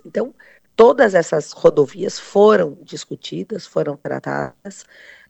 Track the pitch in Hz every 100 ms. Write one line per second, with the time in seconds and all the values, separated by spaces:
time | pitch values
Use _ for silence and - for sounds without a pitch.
0 | - 208 240 - _ _ _ - 233 240
1 | 233 185 160 156 - - 165 151 135 -
2 | 202 - - 196 208 214 160 139 151 -
3 | - - - 165 185 202 - 160 151 143
4 | - 135 - - 139 - 202 - - _
5 | - - _